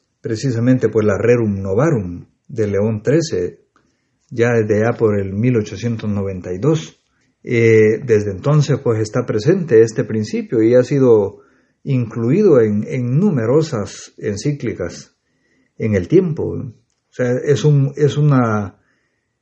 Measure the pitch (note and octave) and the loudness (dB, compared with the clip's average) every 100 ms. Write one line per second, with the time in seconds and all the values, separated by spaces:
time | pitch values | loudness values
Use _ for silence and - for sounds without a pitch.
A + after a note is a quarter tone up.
0 | _ _ - G#2+ C#3 A#2 A#2+ B2+ A2 A2 | _ _ -8 -4 -4 0 2 2 2 0
1 | G#2 F#2+ A#2+ A#2+ A2 G2 F#2+ G2+ D#3+ B2 | 0 2 2 2 2 -2 -2 0 0 0
2 | F2+ F2 - _ - A#2 G#2 G2 G#2+ G#2+ | -4 -10 -16 _ -12 -6 -2 -2 -2 -2
3 | A#2 D#3+ D3+ F#2 F2+ - _ _ _ _ | 0 0 0 -4 -6 -8 _ _ _ _
4 | _ _ - B2 A#2+ A#2 G#2+ G#2 A2+ A#2 | _ _ -10 -2 0 2 2 2 0 0
5 | A2 G#2 G2 G2 B2 A#2 G#2 F#2+ A#2 A2+ | 0 0 -2 -2 0 0 -2 -6 -6 -6
6 | G#2+ G2+ G2 F#2 F2+ F#2 C3 D#3+ - _ | -4 -4 -4 -8 -8 -4 0 -2 -4 _
7 | _ _ _ _ - A#2+ A2+ A2 G#2+ A2+ | _ _ _ _ -4 2 4 6 4 2
8 | B2 G#2+ G#2 F#2 C#3 D3+ C#3+ B2+ B2 A2 | 0 0 0 -4 0 2 2 0 -2 -2
9 | G#2+ B2+ - A2+ B2+ G3 D#3 A2+ A2+ - | -2 -4 -4 -2 0 0 4 4 4 0
10 | A2 A2 G#2+ A#3 G#3+ A#2 A2 B2 B2 C#3+ | -4 -4 -4 -6 -4 0 4 4 4 2
11 | C3 G#2+ G2 - _ _ _ _ - C3 | 4 4 2 -6 _ _ _ _ -4 -4
12 | A2 B2 A#2 F3 G#3 C3 A2 G#2 - C3+ | -4 -4 -2 2 4 4 4 0 -4 -4
13 | B2 C#3 G#3 C#3 A2 D3 D#3 A2+ F#2+ - | -2 0 2 0 2 2 0 -4 -8 -12
14 | - - G#2+ G2 C#3+ C#3+ A#2 F#2 E2+ D#2 | -20 -10 -6 -4 -4 -4 -6 -6 -10 -12
15 | - _ _ _ _ _ _ - A#2 G2+ | -20 _ _ _ _ _ _ -6 -2 -2
16 | E2+ F3+ F3+ C#3+ F#2+ F2+ - - _ _ | 2 0 0 -4 -6 -6 -10 -16 _ _
17 | _ - B2 B2+ D3 B2+ D3+ C#3+ C#3 C#3 | _ -6 -2 -2 0 2 2 2 0 0
18 | C#3+ D3 D3 C3+ A#2 G#2+ F#2+ - _ _ | 0 2 2 4 2 0 -4 -10 _ _
19 | _ _ _ _ | _ _ _ _